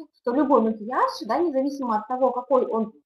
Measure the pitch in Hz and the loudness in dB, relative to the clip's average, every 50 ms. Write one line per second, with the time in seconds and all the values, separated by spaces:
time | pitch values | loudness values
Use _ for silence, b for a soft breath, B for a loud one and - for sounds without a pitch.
0 | 311 - _ _ - 240 240 294 302 262 285 226 220 220 220 214 202 226 262 339 | -20 -20 _ _ -4 -2 0 0 2 4 4 4 4 2 -2 -4 -6 -4 -2 0
1 | 494 523 - - 302 208 240 311 359 330 262 262 269 285 277 277 262 233 220 214 | 0 0 -2 -4 -4 -2 -2 0 0 0 0 0 -2 -2 -4 -4 -4 -2 -2 -2
2 | - - 254 254 262 247 - 247 247 - 269 254 226 - 214 226 214 214 - _ | -2 -4 -2 0 0 0 0 0 0 2 2 2 2 2 -2 -2 -4 -4 -8 _
3 | _ | _